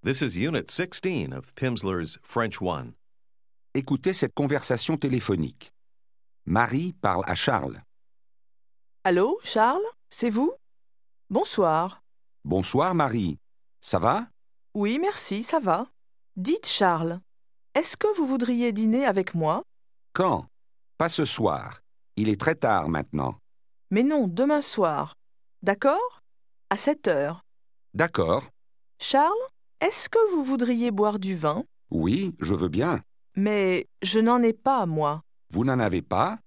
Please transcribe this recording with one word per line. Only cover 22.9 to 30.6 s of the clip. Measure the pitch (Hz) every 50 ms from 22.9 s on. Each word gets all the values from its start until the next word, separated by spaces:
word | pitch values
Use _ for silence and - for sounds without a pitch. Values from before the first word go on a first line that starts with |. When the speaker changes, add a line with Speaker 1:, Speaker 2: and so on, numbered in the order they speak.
Speaker 2:
maintenant. | 82 76 69 - - 76 67 64 - - _ _ _ _ _ _ _ _ _ _
Speaker 3:
Mais | 185 208 247
non, | 277 311 294 240 185
demain | 170 175 254 285 302 294
soir. | 285 - - - 196 165 151 151 147 151 - - - _ _ _ _ _ _ _ -
D'accord ? | 185 196 202 - 277 294 381 480 494 - - _ _ - - _ _ _ _ _ _
À | 190
sept | 190 - 277 302 302 _ 208
heures. | 170 139 143 143 170 170 _ _ _ _ _ _ _ _ _ _ -
Speaker 2:
D'accord. | 95 165 170 - - 90 80 90 127 - - - _ _ _ _ _ _ _ _ _
Speaker 3:
Charles, | - - - 269 294 330 403 453 508 539 _ _ _ _ _ _
est-ce | - 392 440 - - -
que | - 453 453 415 370
vous | 320 277
voudriez | 254 269 254